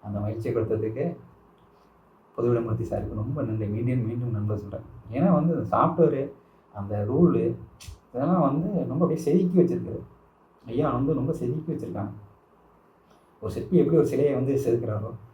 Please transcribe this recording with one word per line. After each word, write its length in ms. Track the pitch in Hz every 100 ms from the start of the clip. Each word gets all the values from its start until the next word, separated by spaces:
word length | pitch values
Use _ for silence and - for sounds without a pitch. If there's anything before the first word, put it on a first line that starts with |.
அந்த 140 | 104 101
மகிழ்ச்சியை 320 | 104 113 -
கொடுத்ததுக்கு 520 | 113 110 107 110 110 170 - - - - _ _ _ _ _ _ _ _ -
புதுவிடமூர்த்தி 480 | 120 117 117 113
சாருக்கு 360 | 113 104 101 107
ரொம்ப 160 | 107 147
நன்றி. 240 | 123 110 104
மீண்டும் 400 | 104 123 127 110
மீண்டும் 300 | 120 120 107
நன்றி 200 | 104 104
சொல்றேன். 300 | - - - - -
ஏன்னா 180 | 117 185
வந்து 200 | 156 160
அந்த 120 | 165 -
சாஃப்ட்வேரு, 540 | 107 156 175 160 135 - - _ _ _
அந்த 200 | 104 101 104
ரூலு, 400 | 110 139 175 175 175 - - - - - _
இதெல்லாம் 400 | 123 147 185 143
வந்து 220 | 143 185 208 123
ரொம்ப 160 | -
அப்படியே 220 | 170 160
செதுக்கி 340 | - 180 185 180
வச்சிருக்காரு. 420 | - - - - - - - _ _ _
ஐயா 220 | - 117 147
வந்து 220 | 123 139
ரொம்ப 180 | 151 139
செதுக்கி 380 | 160 - 156 -
வச்சிருக்காங்க. 400 | - - 101 101 - - - _ _ _ _ _ _ _ _ _ _
ஒரு 100 | 107
சிற்பி 240 | 92 - 180
எப்படி 200 | - 165
ஒரு 120 | 143
சிலையை 220 | 131 147
வந்து 180 | 127 127
செதுக்குறாரோ 580 | 139 117 117 113 107 110 - -